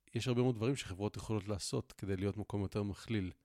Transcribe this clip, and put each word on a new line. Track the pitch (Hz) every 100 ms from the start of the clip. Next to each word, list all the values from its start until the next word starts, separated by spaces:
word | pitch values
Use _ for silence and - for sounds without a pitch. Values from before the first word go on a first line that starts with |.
| - 117
יש | 127
הרבה | 120
מאוד | 123 113
דברים | 113 135
שחברות | - 92 104 107
יכולות | - 107 98
לעשות | 98 - 113 -
כדי | - 98 95
להיות | 101 98
מקום | 98 101
יותר | 95 107
מכליל | 104 92 - 110 90 -